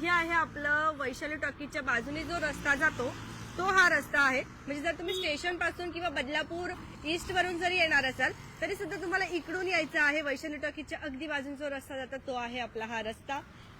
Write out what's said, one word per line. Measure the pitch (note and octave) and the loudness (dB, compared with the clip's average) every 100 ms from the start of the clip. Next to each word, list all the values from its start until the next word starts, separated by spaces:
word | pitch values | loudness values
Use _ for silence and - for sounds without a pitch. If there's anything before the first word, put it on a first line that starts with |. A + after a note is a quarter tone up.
हे | E4 | 2
आहे | F4 E4 | 4 4
आपलं | E4+ D#4 D4 D4 D4 D#4 C#4+ | 2 2 0 2 4 4 0
वैशाली | C4 C4 D4+ D4+ | -4 -4 -6 -2
टॉकीजच्या | D4+ - C#4+ D4+ | -4 -4 -6 -4
बाजूने | C4+ A#3+ A#3+ D4+ | 0 0 0 -4
जो | D#4 E4+ | -4 -2
रस्ता | D4+ C4+ D4 C#4 | -2 -2 2 4
जातो, | D#4 D4 B3+ - - - - - | 4 2 -4 -4 -10 -12 -10 -2
तो | |
हा | F#4+ F#4+ F4 | 4 8 8
रस्ता | D4+ - D4 | 6 4 6
आहे. | C#4 C4 | 6 4
म्हणजे | - - - C#4+ | -2 -8 -8 -2
जर | D4 E4 | -2 -2
तुम्ही | F4 | -2
स्टेशन | F#4+ F4+ D4 F4 F4 | 0 0 0 -2 0
पासून | E4+ E4+ F4 | -2 -2 -6
किंवा | D#4+ F4 | -2 -2
बदलापूर | D4 C4 D4+ D#4 E4+ F4 F4+ - - D4 | -2 -2 -2 -2 -4 -4 -6 -10 -8 -2
ईस्ट | E4+ - | -2 0
वरून | F4+ F4+ E4+ | 2 2 2
जरी | F4 F#4 | 2 4
येणार | D#4+ C#4+ C4 | 6 6 4
असाल, | B3 C4+ G4+ - - | 2 0 -2 -12 -6
तरी | E4+ G4 | -4 -2
सुद्धा | F4+ F#4 | -4 -4
तुम्हाला | F4 F#4+ F#4 | 0 0 0
इकडून | E4+ D4+ F4+ F#4 | -2 -4 -4 0
यायचं | E4+ D#4 E4 | 0 0 2
आहे. | D4 D4 | 4 2
वैशाली | D4 C4+ D#4 D4 | 0 -4 -6 -6
टॉकीजच्या | D4+ D4 C4+ D#4+ | -6 -6 -8 -8
अगदी | D4+ C4 D#4 | -6 -6 -4
बाजूने | D4 C4+ C#4 | -4 -4 -6
जो | D4 | -6
रस्ता | C#4 - C4+ B3+ | -6 -6 -8 -6
जातो, | C4+ C4+ | -8 -6
तो | |
आहे | B3 A#3+ B3 | -4 -4 -4
आपला | A3+ A3+ A3 | -6 -6 -4
हा | A3+ | -4
रस्ता. | A3 A3+ - C#4 - - - | -4 -6 -6 -6 -6 -18 -18